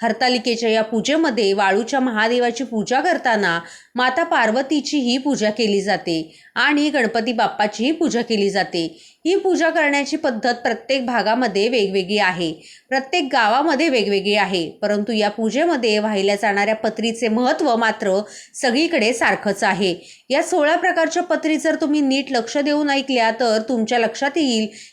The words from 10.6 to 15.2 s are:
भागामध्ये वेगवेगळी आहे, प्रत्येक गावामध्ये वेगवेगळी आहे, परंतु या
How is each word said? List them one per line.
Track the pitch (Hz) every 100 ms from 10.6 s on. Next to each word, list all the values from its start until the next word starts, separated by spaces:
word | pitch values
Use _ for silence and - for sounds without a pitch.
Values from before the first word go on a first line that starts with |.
| 247 226 - 269 247
भागामध्ये | 240 202 233 254 196 220
वेगवेगळी | 247 196 190 180 208
आहे, | 190 175 165 160 - - -
प्रत्येक | 262 262 359 269
गावामध्ये | 269 214 247 320 269 330
वेगवेगळी | 254 196 202 190
आहे, | 208 185 185 156
परंतु | - 208 208 208
या | 214